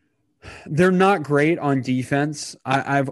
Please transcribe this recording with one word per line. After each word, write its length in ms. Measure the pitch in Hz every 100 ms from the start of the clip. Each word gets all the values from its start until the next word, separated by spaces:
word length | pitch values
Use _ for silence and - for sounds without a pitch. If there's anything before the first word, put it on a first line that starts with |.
| _ _ _ _ - - -
they're 260 | 151 185
not 320 | 180 190 190
great 340 | 143 143 156 170
on 220 | 143 135
defense. 760 | 123 127 123 143 151 147 - - 131
I, 340 | 135 - 139
I've 100 | 135